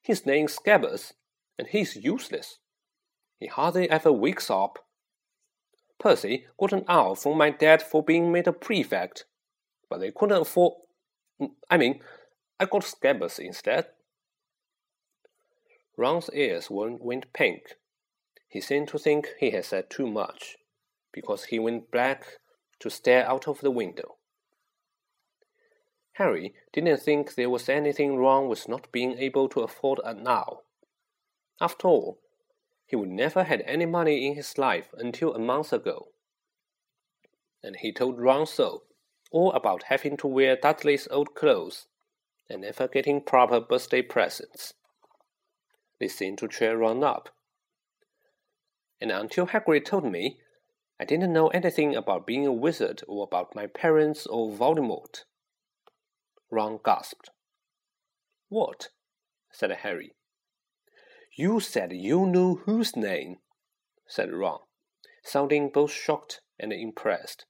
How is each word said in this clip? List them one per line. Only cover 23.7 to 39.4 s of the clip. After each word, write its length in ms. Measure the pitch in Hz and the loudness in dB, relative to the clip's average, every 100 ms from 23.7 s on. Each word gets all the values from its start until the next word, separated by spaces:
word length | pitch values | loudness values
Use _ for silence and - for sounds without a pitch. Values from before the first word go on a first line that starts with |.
window. 460 | 123 95 - - - _ _ _ _ _ _ _ _ _ _ _ _ _ _ _ _ _ _ _ | -2 -4 -8 -14 -18 _ _ _ _ _ _ _ _ _ _ _ _ _ _ _ _ _ _ _
Harry 420 | - 185 87 92 _ _ | 0 0 0 -6 _ _
didn't 300 | - 165 147 | -2 2 2
think 340 | - 147 143 - | 2 0 0 -4
there 140 | 123 | -2
was 180 | 123 120 | -2 0
anything 480 | 139 147 143 143 135 | 0 0 0 -2 2
wrong 320 | 131 135 135 | 4 4 2
with 220 | 110 - | -6 -6
not 200 | 123 - | -10 -6
being 240 | 120 127 123 | -4 -4 -4
able 320 | 135 135 135 | -2 0 0
to 120 | - | -2
afford 380 | 110 - 139 135 113 | -6 -4 -2 -2 -6
an 200 | 104 120 | -6 0
owl. 380 | 113 - - _ _ _ _ _ _ _ _ _ _ | 0 0 -12 _ _ _ _ _ _ _ _ _ _
After 300 | 170 - 190 | -4 0 4
all, 320 | 143 - - _ _ _ _ _ _ _ | 4 2 -12 _ _ _ _ _ _ _
he 100 | 120 | -4
would 140 | 98 | -4
never 340 | 92 143 185 | -2 0 0
had 180 | 165 120 | 2 0
any 240 | - 147 170 | 0 -2 0
money 400 | 170 160 147 139 | 2 2 2 0
in 100 | 147 | -4
his 220 | 143 - | -8 -2
life 360 | 135 87 - | 0 0 -4
until 420 | - 120 120 165 117 | -8 -8 -2 -2 0
a 40 | |
month 340 | 113 135 151 | -2 -2 -2
ago. 400 | 113 98 - - _ _ _ _ _ _ _ _ _ _ _ _ _ _ _ | -4 -4 -8 -12 _ _ _ _ _ _ _ _ _ _ _ _ _ _ _
And 140 | 98 98 | -18 -10
he 160 | 110 | -10
told 300 | - 127 123 | -2 -2 2
Ron 260 | 123 135 156 | 2 4 0
so, 360 | - 110 - _ _ _ _ _ | 0 0 -2 _ _ _ _ _
all 200 | 160 | 2